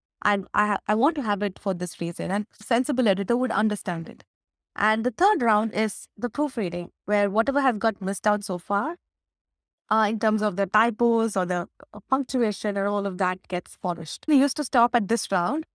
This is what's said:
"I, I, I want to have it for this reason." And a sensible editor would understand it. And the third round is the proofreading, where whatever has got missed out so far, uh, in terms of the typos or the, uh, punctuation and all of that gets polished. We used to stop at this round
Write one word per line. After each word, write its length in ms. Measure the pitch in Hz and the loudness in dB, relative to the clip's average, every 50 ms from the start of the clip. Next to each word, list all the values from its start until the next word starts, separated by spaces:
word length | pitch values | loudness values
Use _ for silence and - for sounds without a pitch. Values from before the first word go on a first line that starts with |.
| _ _ _ _ | _ _ _ _
"I, 160 | - 208 202 202 190 - - | 0 0 0 0 -2 -2 0
I, 240 | 208 208 208 202 - - - | 0 0 2 0 -2 0 0
I 60 | 214 | 0
want 200 | 220 247 320 320 | 2 2 2 0
to 60 | 302 | 0
have 200 | 240 214 208 190 | -2 -2 -2 -2
it 160 | 208 196 185 - | -2 -4 -6 -4
for 160 | - 196 185 | -4 -4 -4
this 260 | 170 180 - - - | -4 -6 -8 -6 -6
reason." 300 | 175 170 170 - 165 170 | -6 -6 -6 -6 -4 -4
And 160 | 190 208 208 _ _ - | -2 -4 -4 _ _ -16
a 60 | - | -2
sensible 420 | - 240 247 254 - 262 247 240 | 0 0 0 2 0 0 2 2
editor 300 | 214 185 190 202 190 240 | 2 2 2 2 0 0
would 160 | 247 254 233 | 0 0 0
understand 560 | - 202 220 214 208 - - 190 170 165 160 - | 0 0 0 0 0 -2 -4 -6 -6 -4 -6 -10
it. 160 | - - - _ _ _ _ _ _ _ _ _ - | -12 -16 -20 _ _ _ _ _ _ _ _ _ -6
And 280 | - 202 214 220 226 220 | -2 0 0 2 2 0
the 60 | 247 | -2
third 320 | - - 359 415 415 294 | 0 2 2 2 4 4
round 320 | 240 233 214 208 220 214 - | 4 4 4 2 2 0 0
is 320 | 208 220 208 - - - _ _ | 0 -2 -2 -2 -8 -16 _ _
the 140 | - 214 233 | -8 -8 -6
proofreading, 600 | - 285 302 269 - 240 202 170 175 175 175 - _ _ - | -2 -2 -2 -2 -2 -4 -4 -4 -4 -6 -8 -10 _ _ -4
where 240 | - 208 202 202 202 | 0 2 2 2 2
whatever 320 | 196 220 220 285 262 285 | 2 2 2 2 2 2
has 160 | 269 262 226 | 2 2 2
got 240 | 202 - 226 214 - | 2 0 0 -2 0
missed 260 | 190 190 196 - - | -4 -4 -4 0 2
out 180 | 214 208 208 - | 2 0 0 -2
so 120 | - 180 | -4 -6
far, 400 | 180 - - 202 202 233 311 349 - _ _ _ _ _ _ _ _ _ _ _ _ _ _ _ _ _ - | -6 -4 -2 -2 -2 -2 -2 -6 -8 _ _ _ _ _ _ _ _ _ _ _ _ _ _ _ _ _ -2
uh, 160 | 214 220 214 208 | 0 2 2 2
in 120 | 226 208 | 0 0
terms 220 | 226 220 214 208 | 0 2 2 2
of 120 | 208 208 175 | 0 0 0
the 120 | 196 196 | 0 -2
typos 680 | 185 - 214 226 240 214 - 240 233 226 226 226 226 - | 2 4 2 2 2 2 2 2 2 4 2 0 0 0
or 80 | 196 180 | -2 0
the, 240 | 175 180 175 170 - _ _ - _ | 0 -2 -2 -4 -6 _ _ -20 _
uh, 60 | - 208 - - | -16 -14 -4 -2
punctuation 680 | 262 285 254 - - 254 233 214 202 - - 208 202 | -2 -2 0 -2 0 0 0 0 -2 -2 -4 -4 -2
and 100 | 202 196 | 0 -2
all 180 | 202 208 202 202 | 0 0 -2 -2
of 140 | 196 180 180 | -4 -2 -2
that 300 | 190 180 180 185 _ - | -2 -2 -2 -6 _ -6
gets 280 | 180 180 - - - | -6 -6 -6 -8 -18
polished. 480 | _ - 180 170 165 160 - - - - - | _ -4 -4 -4 -4 -6 -12 -12 -10 0 2
We 80 | 302 | 4
used 200 | 262 277 277 - - | 4 4 4 0 -4
to 60 | 277 | -6
stop 300 | - - 240 233 240 - | 0 2 2 2 2 0
at 140 | 233 202 180 | -4 -2 -2
this 220 | 226 226 - - | -2 -2 -2 -2
round 320 | 196 180 175 190 269 320 320 _ | -2 -2 0 0 -2 -4 -6 _